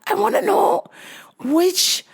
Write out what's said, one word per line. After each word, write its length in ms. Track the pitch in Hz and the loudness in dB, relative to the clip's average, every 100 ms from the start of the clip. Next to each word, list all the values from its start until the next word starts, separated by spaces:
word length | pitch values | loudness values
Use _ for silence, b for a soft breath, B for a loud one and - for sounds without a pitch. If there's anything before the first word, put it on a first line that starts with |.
| - | -4
I 80 | 415 | -2
wanna 260 | 403 427 | 0 0
know 440 | - 392 - - - B B B B B | 0 2 2 0 -4 B B B B B
which 640 | 247 302 359 370 - - - | -2 2 2 2 0 -2 -6